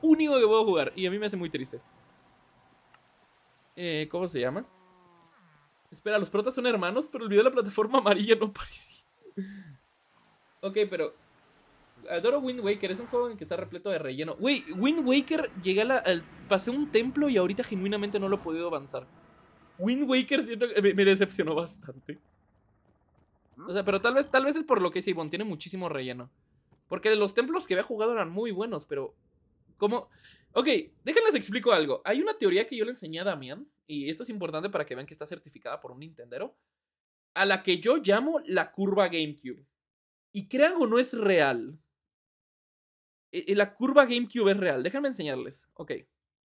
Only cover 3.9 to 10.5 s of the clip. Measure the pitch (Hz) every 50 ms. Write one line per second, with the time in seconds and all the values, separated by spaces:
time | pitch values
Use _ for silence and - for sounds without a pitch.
3.9 | 160 151 156 156 - 175 180 170 160 135 123 127 139 196 254 - _ _ _ _
4.9 | _ _ _ _ _ _ _ _ _ _ _ _ _ _ _ _ _ _ _ _
5.9 | 160 - - 208 214 208 196 202 - 202 208 262 262 262 247 247 233 196 175 175
6.9 | 208 262 302 - - 240 226 208 202 202 226 262 254 247 208 196 196 214 208 220
7.9 | 262 262 - 202 202 180 208 226 226 220 220 208 - - - - - - - -
8.9 | - - - _ _ _ - - - 196 190 196 202 196 180 156 135 - _ _
9.9 | _ _ _ _ _ _ _ _ _ _ _ _